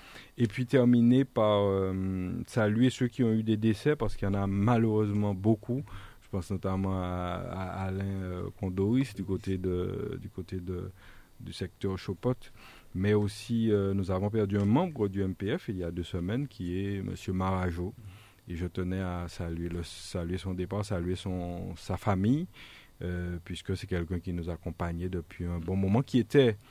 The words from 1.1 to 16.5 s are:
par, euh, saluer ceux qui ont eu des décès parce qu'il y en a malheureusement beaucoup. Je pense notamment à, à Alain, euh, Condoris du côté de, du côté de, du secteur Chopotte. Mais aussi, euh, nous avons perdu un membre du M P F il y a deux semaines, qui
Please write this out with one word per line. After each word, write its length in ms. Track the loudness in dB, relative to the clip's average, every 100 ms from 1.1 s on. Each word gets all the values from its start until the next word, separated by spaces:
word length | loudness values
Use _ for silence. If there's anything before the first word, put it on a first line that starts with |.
| 6 4
par, 380 | 4 4 6
euh, 680 | 4 2 0 0 -2 -2 -2 -4 -4
saluer 460 | 2 2 4 4
ceux 160 | 4 -2
qui 160 | 2
ont 100 | 2
eu 80 | 4
des 160 | 2 2
décès 380 | 4 2 2 2
parce 200 | 0 0
qu'il 120 | 0
y 40 |
en 40 | 0
a 100 | 2
malheureusement 880 | 2 4 4 4 4 2 2 0
beaucoup. 500 | 2 2 2 2 -4 -4 -12 -16 -20
Je 80 | -8
pense 220 | -6 -4
notamment 500 | -4 -2 0 0 -2
à, 400 | -2 -4 -4 -6 -6
à 340 | -8 -8 -6 -4
Alain, 180 | -4 -4
euh, 440 | -4 -6 -6 -8 -6
Condoris 560 | -4 0 2 2 0 -4
du 80 |
côté 340 | -4 -4 -2 -2
de, 640 | 0 -2 -2 -4 -6 -8
du 80 | -10
côté 300 | -12 -8 -8
de, 320 | -6 -8 -8 -14 -20 -20 -20 -16
du 120 | -14
secteur 460 | -8 -10 -6 -4 -4
Chopotte. 560 | -6 -4 -2 -2 -6 -18 -20 -20 -10 -2
Mais 180 | 4
aussi, 560 | 4 2 -4 -2 0 4
euh, 240 | 4 2
nous 160 | 0 0
avons 200 | 0 0
perdu 280 | 0 2 2
un 80 | 4
membre 420 | 4 2 0 -2
du 120 | 0
M 140 | -2 -2
P 220 | -4 -4
F 100 | -4
il 100 | -6
y 60 |
a 80 | -4
deux 120 | -4
semaines, 440 | -6 -4 -2 -2
qui 320 | -4